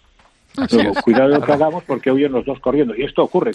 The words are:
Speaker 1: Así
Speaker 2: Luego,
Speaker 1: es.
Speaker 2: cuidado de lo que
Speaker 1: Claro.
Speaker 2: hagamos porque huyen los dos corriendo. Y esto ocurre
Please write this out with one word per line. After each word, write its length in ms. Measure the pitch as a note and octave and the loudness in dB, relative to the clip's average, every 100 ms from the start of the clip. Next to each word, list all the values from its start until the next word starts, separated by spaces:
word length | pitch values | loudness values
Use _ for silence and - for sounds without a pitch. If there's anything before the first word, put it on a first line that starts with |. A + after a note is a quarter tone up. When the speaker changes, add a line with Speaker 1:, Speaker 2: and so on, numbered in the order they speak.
| _ _ _ _ _ - | _ _ _ _ _ -8
Speaker 1:
Así 180 | C4 A#3 | 0 2
Speaker 2:
Luego, 160 | G#3 | 2
Speaker 1:
es. 100 | G3+ | 0
Speaker 2:
cuidado 260 | - E3+ C3+ | 2 4 4
de 60 | D3 | 2
lo 40 | |
que 60 | A#2+ | 2
Speaker 1:
Claro. 180 | C#3+ | 0
Speaker 2:
hagamos 200 | D#3 E3+ | 0 -2
porque 280 | - B2 C3+ | -6 -4 -2
huyen 180 | C3+ C#3+ | 0 0
los 140 | B2+ | -2
dos 160 | A#2 C3 | -4 -6
corriendo. 340 | B2+ C#3 B2+ | -2 0 -2
Y 100 | A2 | -2
esto 180 | C#3 - | -4 -2
ocurre 300 | D3 F3+ C3+ | 0 0 -2